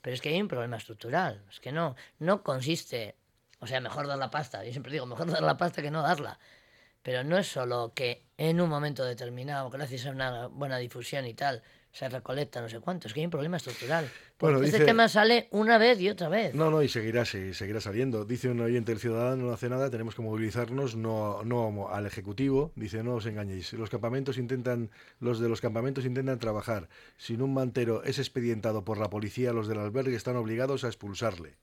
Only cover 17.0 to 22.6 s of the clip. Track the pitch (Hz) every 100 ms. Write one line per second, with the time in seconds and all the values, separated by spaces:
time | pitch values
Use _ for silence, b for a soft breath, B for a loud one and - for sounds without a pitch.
17 | 110 117 113 101 95 90 98 107 101 104
18 | 131 110 104 120 127 120 117 123 113 107
19 | 117 113 123 131 123 113 120 127 139 117
20 | 113 104 110 107 110 113 117 131 135 113
21 | 113 110 107 101 110 123 113 104 95 98
22 | 101 - 98 98 139 135